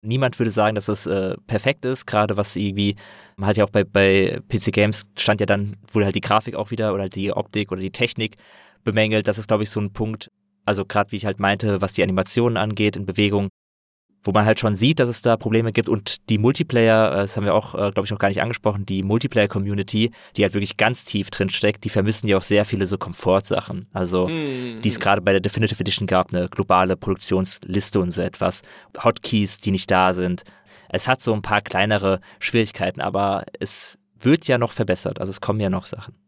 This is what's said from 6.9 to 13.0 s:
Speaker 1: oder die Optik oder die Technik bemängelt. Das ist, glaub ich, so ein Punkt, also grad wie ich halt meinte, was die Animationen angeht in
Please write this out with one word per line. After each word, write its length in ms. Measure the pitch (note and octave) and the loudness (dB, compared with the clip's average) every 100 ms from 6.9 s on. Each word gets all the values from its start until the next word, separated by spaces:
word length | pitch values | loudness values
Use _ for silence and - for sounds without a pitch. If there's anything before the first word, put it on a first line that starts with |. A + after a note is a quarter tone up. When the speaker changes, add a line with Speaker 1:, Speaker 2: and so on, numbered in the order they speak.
Speaker 1:
oder 160 | G2 F#2+ | 0 -4
die 240 | F#2+ G2+ | -4 -4
Optik 380 | - - G#2+ G2+ | -4 -4 -4 -4
oder 100 | F#2 | -4
die 80 | F#2+ | -6
Technik 460 | - A#2+ - A2 - _ - - _ | -2 -2 -2 -6 -8 _ -20 -20 _
bemängelt. 440 | - G#2 A2 G#2+ G#2 | -2 2 2 2 0
Das 120 | G#2 | -2
ist, 80 | G#2+ | 0
glaub 140 | G#2+ | 0
ich, 100 | G#2 | 0
so 80 | - | -4
ein 140 | G2+ | -6
Punkt, 360 | G2 A2 A2 - _ _ _ | -4 -6 -6 -14 _ _ _
also 220 | - G2+ F#2+ | -4 -2 0
grad 260 | G#2 G2+ | 0 -2
wie 40 | G#2 | -2
ich 100 | G#2 | -6
halt 140 | G2 | -2
meinte, 420 | G2 G2 G#2+ G2 | 0 0 0 0
was 120 | F#2+ | -2
die 100 | - | 0
Animationen 520 | F#2+ F#2 F#2 - A#2+ A2+ | 0 0 0 0 0 0
angeht 400 | G#2+ G2 G#2 | -2 0 0
in 120 | F#2+ | 0